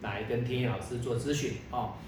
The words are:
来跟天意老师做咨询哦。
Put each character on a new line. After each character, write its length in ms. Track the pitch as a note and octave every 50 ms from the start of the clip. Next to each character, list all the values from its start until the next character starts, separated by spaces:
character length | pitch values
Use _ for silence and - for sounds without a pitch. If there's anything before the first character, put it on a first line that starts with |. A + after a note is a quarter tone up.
来 220 | - G#2 G2+ G#2 A2 A#2
跟 120 | A#2+ A#2+
天 200 | A#2+ A#2+ B2+ B2+
意 40 | B2
老 140 | A#2 - -
师 160 | - - B2+ A#2
做 140 | B2 B2+ A#2
咨 200 | - B2 C#3+ C#3+
询 160 | C#3 C3+ A#2+ - - - -
哦。 200 | B2 A#2+ A2 G#2+ - - -